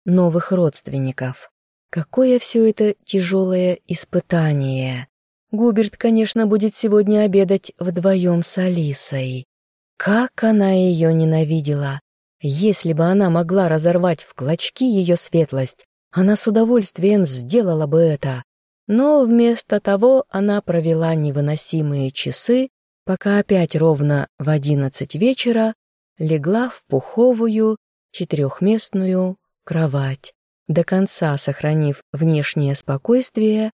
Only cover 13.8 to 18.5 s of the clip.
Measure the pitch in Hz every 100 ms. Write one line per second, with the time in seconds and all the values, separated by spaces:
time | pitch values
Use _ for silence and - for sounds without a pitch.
13.8 | 165 180 180 165 - - 131 165 - -
14.8 | 262 202 175 170 - 165 151 135 131 -
15.8 | _ _ _ - 185 208 - 214 226 240
16.8 | 190 - 190 208 165 127 120 226 190 160
17.8 | 147 160 165 147 143 127 -